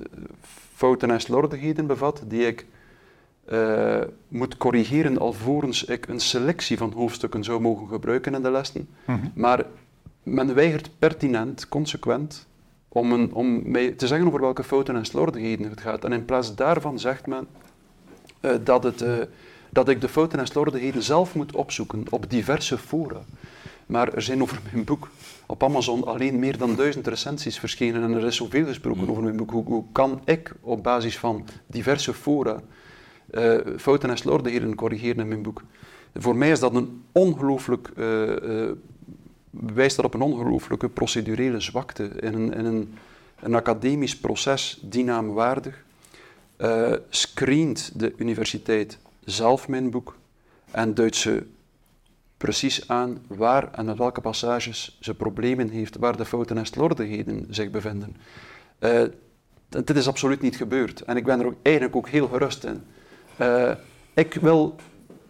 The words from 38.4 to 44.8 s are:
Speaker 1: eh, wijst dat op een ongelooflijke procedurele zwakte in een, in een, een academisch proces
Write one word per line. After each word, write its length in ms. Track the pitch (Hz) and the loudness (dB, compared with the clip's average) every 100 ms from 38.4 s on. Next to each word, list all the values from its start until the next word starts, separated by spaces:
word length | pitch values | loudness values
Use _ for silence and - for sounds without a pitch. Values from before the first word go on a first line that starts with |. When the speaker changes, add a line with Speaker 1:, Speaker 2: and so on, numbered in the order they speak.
| - 110 | -2 -2
Speaker 1:
eh, 80 | 110 104 - - - - - _ _ | -4 -6 -12 -20 -20 -20 -20 _ _
wijst 460 | - 117 110 135 - | -10 -4 2 4 4
dat 80 | |
op 100 | 120 | 0
een 60 | 117 | 0
ongelooflijke 680 | 139 120 120 127 - 117 120 | 0 0 0 -2 -2 -4 -4
procedurele 720 | - 120 117 110 110 131 113 | -2 -2 -2 -2 0 0 -2
zwakte 440 | - 120 127 - | -4 -6 -6 -8
in 300 | 101 - 110 | -8 -6 -4
een, 180 | 113 110 | -2 -2
in 120 | 110 | -2
een, 300 | 113 110 107 - - - - _ | -2 -2 -4 -10 -20 -20 -20 _
een 140 | 113 | -2
academisch 640 | 117 117 110 123 147 131 - | 0 2 0 0 0 -2 -2
proces 640 | - 110 139 135 - - | -4 -2 0 0 -2 -10